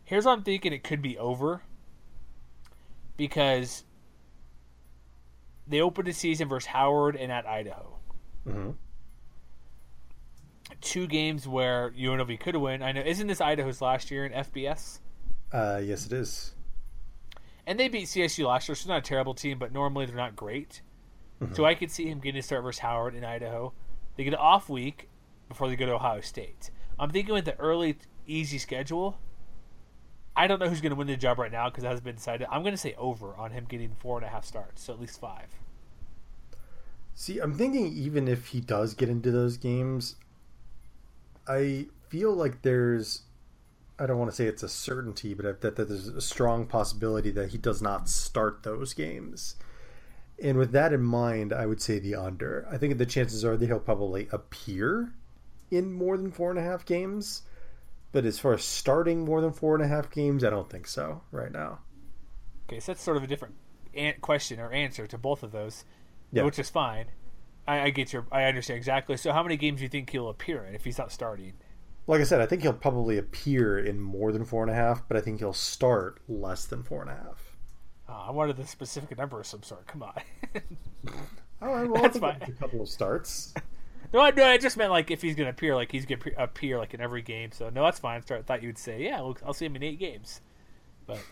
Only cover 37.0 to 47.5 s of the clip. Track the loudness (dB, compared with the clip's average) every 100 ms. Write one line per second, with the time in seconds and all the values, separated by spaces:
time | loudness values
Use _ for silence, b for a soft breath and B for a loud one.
37 | b -6 -6 -2 -2 2 2 4 0 0
38 | 0 2 2 2 0 -4 0 2 2 2
39 | 2 2 2 4 2 0 0 0 0 -2
40 | -4 -10 -20 -20 -20 -18 -12 -12 -12 -18
41 | -20 -20 -20 -12 -2 2 2 0 -6 -14
42 | -8 0 2 4 2 2 4 6 6 4
43 | 0 -8 -10 -20 -20 -20 -20 _ -18 -4
44 | 0 2 0 2 0 0 -6 -6 -4 -4
45 | -4 -6 -6 -4 -4 -2 -2 0 -2 -4
46 | -6 -4 -4 2 4 4 2 2 2 2
47 | 2 2 2 2 -2